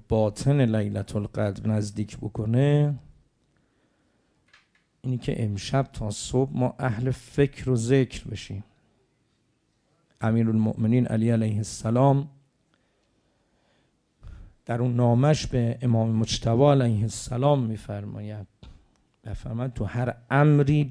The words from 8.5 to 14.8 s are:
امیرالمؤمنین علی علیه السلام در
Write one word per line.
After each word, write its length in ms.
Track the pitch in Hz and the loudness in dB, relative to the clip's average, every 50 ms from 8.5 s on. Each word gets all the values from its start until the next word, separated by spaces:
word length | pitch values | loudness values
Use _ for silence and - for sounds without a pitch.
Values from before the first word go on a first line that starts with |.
| 104 98 101 _ _ _ _ _ _ _ _ _ _ _ _ _ _ _ _ _ _ _ _ _ _ _ _ _ _ _ _ _ _ _ | -12 -12 -14 _ _ _ _ _ _ _ _ _ _ _ _ _ _ _ _ _ _ _ _ _ _ _ _ _ _ _ _ _ _ _
امیرالمؤمنین 880 | - 110 113 117 113 110 110 110 107 110 110 - 110 110 120 127 123 - | -2 0 2 2 2 2 2 2 2 0 0 0 0 2 2 2 2 2
علی 220 | - 113 110 117 | 0 0 2 2
علیه 260 | 117 110 113 110 110 | 2 2 0 0 -2
السلام 760 | 104 107 - - - - 110 113 123 135 139 135 139 143 143 - _ _ _ _ _ _ _ _ _ _ _ _ _ _ _ _ _ _ _ _ _ _ _ _ _ _ _ _ _ _ _ _ _ _ _ _ _ - - - - - - - _ _ | -2 -4 -6 -8 -6 -4 0 2 4 4 4 4 2 0 -4 -10 _ _ _ _ _ _ _ _ _ _ _ _ _ _ _ _ _ _ _ _ _ _ _ _ _ _ _ _ _ _ _ _ _ _ _ _ _ -20 -20 -20 -20 -20 -20 -20 _ _
در 160 | - 120 120 | -6 -4 -2